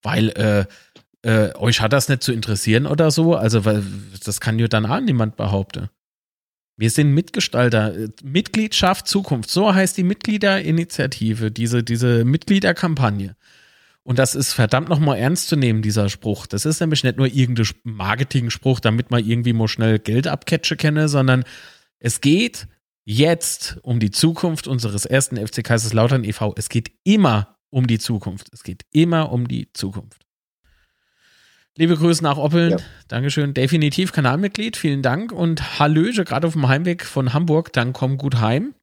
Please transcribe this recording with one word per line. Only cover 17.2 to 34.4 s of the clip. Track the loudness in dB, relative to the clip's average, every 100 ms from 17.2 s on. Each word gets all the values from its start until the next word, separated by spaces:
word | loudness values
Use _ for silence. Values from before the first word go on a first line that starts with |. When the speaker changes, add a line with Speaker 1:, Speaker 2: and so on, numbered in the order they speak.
| 0
Speaker 1:
irgendein | 2 0 2 -2
Sp-, | -2 -12
Marketing-Spruch, | -8 -4 -2 -2 -2 -2 -2 0 0
damit | 2 0 0
man | 0
irgendwie | 0 0 0
mal | 0 0
schnell | 0 2 2
Geld | 2 -2 0
abcatchen | -4 -2 -2 -2 -2
könne, | 0 2 2
sondern | 2 2 2 0 -10 -20 -20 _ _
es | -4 0
geht | 2 4 2 -6 -20 _ _ _ -6
jetzt | 2 2 2 -2 -8 -10 -12
um | -4 0
die | 0
Zukunft | 2 0 2 -4 -4 -4
unseres | -4 -4 -6 0
ersten | 0 0 -4
F | -6
C | -6
Kaiserslautern | -2 -2 0 2 2 2
e | -2
V. | -4 -4 -6
Es | -4
geht | -4 -6 _
immer | 2 4 4 2 -2 _ _
um | -2 0
die | 0
Zukunft. | -2 -4 -4 -12 -16
Es | -18
geht | -14 -14 -2
immer | 2 2 2 0
um | -4 -4
die | -6 -8
Zukunft. | -8 -8 -8 -16 _ _ _ _ _ _ _ _ _ _ _ _ _ _ _ _ 0
Liebe | 2 4
Grüße | 4 2
nach | 2 0
Oppeln. | 2 2 2
Speaker 2:
Ja. | 0 -4 -20 _
Speaker 1:
Dankeschön. | -4 -2 0 -2
Definitiv | 0 2 2 2 0 -2
Kanalmitglied. | 0 0 2